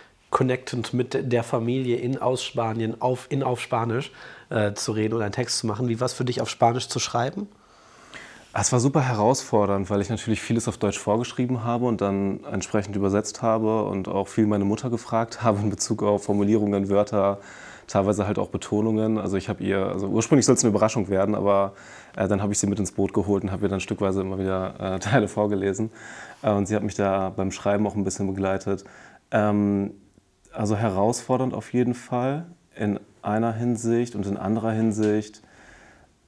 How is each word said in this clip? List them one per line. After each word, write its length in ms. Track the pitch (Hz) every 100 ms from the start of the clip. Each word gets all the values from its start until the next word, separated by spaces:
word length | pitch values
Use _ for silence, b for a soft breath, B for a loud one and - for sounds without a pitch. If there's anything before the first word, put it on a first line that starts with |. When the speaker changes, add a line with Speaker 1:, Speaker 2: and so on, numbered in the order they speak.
| B B _
Speaker 1:
connectend 640 | - 131 127 - 123 110
mit 400 | 123 123 135 135
der 120 | 120
Familie 520 | 113 127 113 131 127 120
in, 220 | 123 135
aus 220 | - 131
Spanien 580 | - 123 113 113 113 113
auf, 260 | 127 127 -
in, 140 | 139
auf 160 | 131 123
Spanisch, 500 | - 120 117 113 143 - B B B
äh, 220 | 117 104
zu 180 | 101 -
reden 240 | 110 107
und 80 | 113
einen 80 | 104
Text 280 | 104 120 -
zu 100 | 113
machen. 200 | 104 127
Wie 120 | 113
war 60 | 127
es 80 |
für 100 | -
dich, 160 | 127 123
auf 100 | 131
Spanisch 380 | - 120 120 -
zu 100 | 127
schreiben? 480 | - 120 127 196 202 - B B B B B B B B B -
Speaker 2:
Es 140 | 107
war 80 | 123
super 220 | 127 151
herausfordernd, 880 | 127 113 107 135 - 113 101 98 95
weil 100 | 101
ich 80 | 98
natürlich 320 | 110 - -
vieles 260 | - 117 117
auf 120 | -
Deutsch 200 | 104 -
vorgeschrieben 640 | - 107 120 - 123 127
habe 220 | 113 117
und 160 | 123 107
dann 420 | 101 98 98 95 -
entsprechend 460 | 104 - 110 101 101
übersetzt 460 | 98 98 104 -
habe 420 | 117 110 110 110
und 240 | 104 98 92
auch 200 | 95 98
viel 180 | - 107
meine 180 | 104
Mutter 240 | 98 104 131
gefragt 540 | 113 - 113 113 -
habe 180 | 120 101
in 80 | 104
Bezug 340 | 92 - 107
auf 220 | 104 104
Formulierungen, 640 | - 101 101 107 104 101 98
Wörter, 500 | 98 104 107 98 98 B B B B B
teilweise 400 | - 98 101 101
halt 120 | 104
auch 100 | 95
Betonungen. 720 | 95 - 104 110 107 110 110
Also 180 | 98 95
ich 140 | -
habe 120 | 95
ihr, 220 | 95 98
also 220 | 95 92 95
ursprünglich 400 | 104 113 147 123
soll's 180 | 123
eine 60 | 120
Überraschung 400 | 101 110 117 95
werden, 240 | 95 98
aber, 400 | 104 98 98 98 - B B B -
äh, 120 | 98
dann 120 | 101
habe 140 | 104
ich 40 | 101
sie 80 | 101
mit 120 | 98
ins 140 | 95
Boot 200 | - 98
geholt 320 | - 101 98
und 80 | 90
habe 140 | 95 101
ihr 20 |
dann 120 | 95
stückweise 420 | - 107 98 95
immer 160 | 95 95
wieder, 560 | 95 95 92 - 98
äh, 40 | 92
<laughs> 20 |
Teile 280 | 101 123 104
vorgelesen. 640 | - 104 101 98 95 110 - B B B B
Äh, 120 | -
und 140 | 101 98
sie 80 |
hat 80 | 104
mich 120 | 98
da 340 | - 101 98 95 -
beim 160 | 98
Schreiben 340 | - 101 104 107
auch 80 |
ein 100 | 101
bisschen 220 | 98 - 98
begleitet. 580 | 95 95 95 - 95 - B B B -
Ähm, 580 | 113 104 104 101 101 98 - - _ _ _ _
also 260 | - 107 104
herausfordernd 760 | 113 92 104 123 - 127 127
auf 220 | - -
jeden 180 | 123 123
Fall 540 | 123 - 123 127 147 170 - _
in 240 | - 104 101 - _
einer 320 | 92 107 117
Hinsicht 600 | 110 120 113 117 117 120
und 100 | 104
in 140 | 98 98
anderer 340 | 95 110 110
Hinsicht, 680 | 110 110 104 107 107 104 - - B B B B B B _